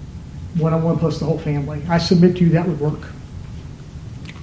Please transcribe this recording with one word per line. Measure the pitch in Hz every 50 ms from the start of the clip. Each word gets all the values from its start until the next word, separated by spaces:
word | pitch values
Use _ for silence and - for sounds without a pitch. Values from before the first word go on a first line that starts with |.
| - - - - - - - - - - - 165
One-on-one | 156 160 160 165 160 170 160 151
plus | 165 160 151 -
the | -
whole | 147 160 151
family. | - 151 147 143 143 147 151 147 147 170
I | 170 170
submit | - - 196 170 175 180 175 -
to | 180
you | 170
that | 160 165 175
would | 185 156 143
work. | 143 151 - - - - - - - - - - - - - - - - - - - - - - - - - - - - - -